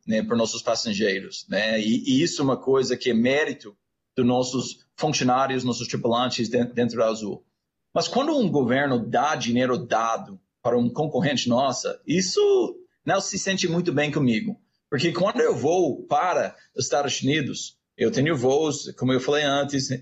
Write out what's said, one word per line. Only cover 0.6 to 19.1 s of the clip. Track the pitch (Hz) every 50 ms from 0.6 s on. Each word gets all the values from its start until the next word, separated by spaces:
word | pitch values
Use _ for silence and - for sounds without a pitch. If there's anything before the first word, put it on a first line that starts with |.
| -
passageiros, | - 117 110 - 117 104 98 110 - - 107 95 90 - - - -
né? | - 95 107 110 110 110
E, | 107 110 113 120 -
e | 139 131 131 160
isso | 170 - -
é | 147
uma | 135 127 120
coisa | - 131 135 135 127 117 123 120
que | - 127
é | 117
mérito | 113 117 127 135 143 156 143 131 - - 107 101 _ _ _ _ _ _ _ _ -
dos | 127
nossos | 120 127 127 127 127 - 127 110 - - - _ _ _
funcionários, | - - 156 151 - 135 127 123 131 135 131 131 127 123
nossos | 127 117 110 123 -
tripulantes | - 117 98 120 117 120 127 127 - - 120 101
de-, | - 123 120
dentro | 120 - - 120 117 110 113
da | 117 110
Azul. | 110 107 110 101 92 - - _ _ _ _ _ _ _ _ _ -
Mas | 170 165 170
quando | - 233 269 302 330
um | 285 240 175
governo | 139 147 131 113 123 135 143 143 131 120 107 -
dá | 117 123 127 147 156
dinheiro | 151 117 113 120 123 131 127 127 117
dado | 123 120 117 110 113 117 113 - - - 98 - _ _ _ _
para | - 120 120 123
um | 120 120
concorrente | - - 151 151 - 127 - 143 143 120 - 123
nossa, | 120 120 139 135 120 - - 101 - - _
isso | - 147 180 190 - - 403 415 403 403 381 349 - - - - _ _ _ -
não | - 165 -
se | - - - 190
sente | - 196 190 185 185 175
muito | 160 170 170 175 151
bem | 139 147 147
comigo. | - 160 143 123 113 104 101 - - - _ _ _ _ _ _
Porque | - 131 120 170
quando | 156 - 175 202 226 247
eu | - - 214
vou | 131 113 147 170 185 180 147 120 - - -
para | 170 180 170 185 170 147 113 95 - - - _ -
os | - 131
Estados | - - 147 143 135 123 -
Unidos, | 131 131 147 156 143 - - - - - - _ _ _ _
eu | - 123 113
tenho | 107 123 135 156 170
voos, | 139 117 127 135 147 160 156 139 - - - - -
como | 127 127